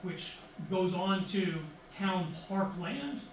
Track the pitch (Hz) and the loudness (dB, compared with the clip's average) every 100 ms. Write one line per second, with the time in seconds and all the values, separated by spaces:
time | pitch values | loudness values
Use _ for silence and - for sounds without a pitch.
0 | 185 175 - - - - 156 190 185 180 | -4 -4 -6 -8 -14 -10 0 4 4 4
1 | 185 190 175 202 180 160 151 - - - | 4 4 4 2 2 2 -4 -12 -16 -2
2 | 196 180 160 - - 196 190 170 165 269 | 2 2 2 -4 -2 0 2 0 -4 -2
3 | 285 233 - | -4 -6 -8